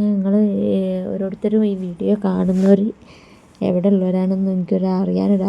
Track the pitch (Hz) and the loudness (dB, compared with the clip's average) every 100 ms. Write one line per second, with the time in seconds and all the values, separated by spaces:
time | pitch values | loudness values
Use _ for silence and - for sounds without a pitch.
0 | 208 202 190 208 208 196 202 196 190 185 | 0 0 2 2 2 0 0 0 -2 -4
1 | 185 196 190 202 208 220 214 190 185 170 | -4 -6 -6 -4 -2 0 0 -2 -6 -4
2 | 196 208 196 185 185 185 190 202 220 - | -2 0 0 0 0 2 4 4 2 -6
3 | - - - - - - 196 180 196 196 | -18 -20 -20 -20 -18 -6 -2 0 2 2
4 | 185 185 185 190 190 185 175 190 185 185 | 2 0 0 -2 -2 -2 -2 -2 0 -2
5 | 180 180 196 196 | 0 0 0 0